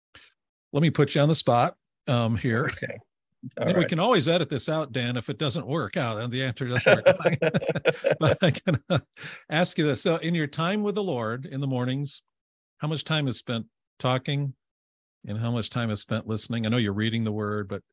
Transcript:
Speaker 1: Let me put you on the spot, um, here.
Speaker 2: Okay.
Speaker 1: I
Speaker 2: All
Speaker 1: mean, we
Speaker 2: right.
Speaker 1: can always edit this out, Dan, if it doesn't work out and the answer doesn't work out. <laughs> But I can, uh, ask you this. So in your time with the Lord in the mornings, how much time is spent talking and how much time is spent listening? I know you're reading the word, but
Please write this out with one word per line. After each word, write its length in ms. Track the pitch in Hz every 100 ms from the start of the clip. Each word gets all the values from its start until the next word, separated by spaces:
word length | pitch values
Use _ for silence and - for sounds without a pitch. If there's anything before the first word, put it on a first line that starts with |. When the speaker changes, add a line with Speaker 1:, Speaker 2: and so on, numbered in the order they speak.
| _ - - _ _ _ _
Speaker 1:
Let 100 | 143
me 80 | 160
put 240 | 139 143 156
you 60 |
on 80 | 143
the 40 |
spot, 420 | 156 - 120 151 - _ _ -
um, 300 | 120 113 117
here. 280 | 131 113 147
Speaker 2:
Okay. 300 | - - - - _ _ _ 127 -
Speaker 1:
I 40 |
Speaker 2:
All 60 | 120
Speaker 1:
mean, 80 | 180
we 40 |
Speaker 2:
right. 80 | 165
Speaker 1:
can 100 | 165
always 280 | 214 220 147
edit 220 | 170 160
this 200 | 120 -
out, 220 | 156 151
Dan, 260 | 123 120 123
if 120 | 117
it 80 | 143
doesn't 260 | 151 165 107
work 300 | 160 107 180
out 220 | 120 107
and 120 | 120
the 120 | 123
answer 240 | 131 - 120
doesn't 260 | 123 -
work 140 | 185 185
out. 1080 | 180 170 175 160 156 - 156 - - - 147
<laughs> 20 |
But 180 | 156 156
I 80 | 175
can, 260 | 127 - 139 -
uh, 100 | 160 - - - - -
ask 280 | 151 180 -
you 80 | 151
this. 160 | 123
So 160 | 175 165
in 180 | 165 170
your 100 | 143
time 380 | - 165 208
with 100 | 208 202
the 60 |
Lord 420 | 190 127 110 123 135
in 160 | 135
the 60 | 139
mornings, 540 | 127 123 131 143 - _ _ _ _ _ -
how 120 | 151
much 160 | 156 -
time 220 | 156 139
is 80 | 113
spent 280 | - 117 - _ _ -
talking 560 | 127 127 - 139 139 - _ _ _ _ _ _ -
and 120 | 104
how 140 | 117
much 180 | 120 104
time 200 | 123 117
is 120 | 104
spent 260 | - 110 -
listening? 380 | 110 - 117 110
I 40 |
know 80 | 123
you're 140 | 104
reading 320 | 98 110 113
the 80 | 110
word, 380 | 107 104 104 98
but 120 | 101 -